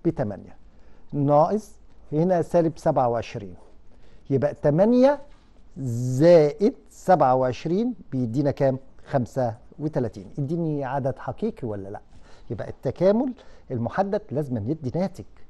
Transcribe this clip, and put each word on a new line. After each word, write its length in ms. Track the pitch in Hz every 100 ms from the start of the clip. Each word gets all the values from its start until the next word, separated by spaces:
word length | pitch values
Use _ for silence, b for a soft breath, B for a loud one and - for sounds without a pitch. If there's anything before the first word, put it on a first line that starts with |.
بتمانية. 520 | 170 156 113 95 - - - b b b b
ناقص 600 | 147 139 147 170 208 - - - - -
هنا 300 | 147 175 175
سالب 360 | 156 175 160 -
سبعة 300 | 165 143 123
وعشرين، 460 | 117 - 120 98 87 - - - b b b -
يبقى 240 | 135 143
تمانية 640 | - 151 151 214 247 262 285 - - _ - - -
زائد 960 | 131 117 127 127 165 175 151 143 208 - -
سبعة 440 | - - 180 135
وعشرين 600 | 131 127 120 160 185 240 233 -
بيدينا 380 | 135 120 120 143
كام؟ 280 | - 139 131 - - -
خمسة 480 | 139 120 - 120 110 - -
وتلاتين. 520 | 151 151 117 104 95 -
اديني 460 | 139 165 165 151
عدد 340 | 131 139 131 131
حقيقي 500 | - 120 220 - 120
ولا 200 | 104 98
لا؟ 120 | 104 - b b b -
يبقى 180 | 110 -
التكامل 640 | - 135 - 185 214 262 240 b b b
المحدد 520 | 127 117 - 196 202 -
لازم 260 | 120 131 123 104
يدي 280 | 156 127 156
ناتج، 260 | 185 - - -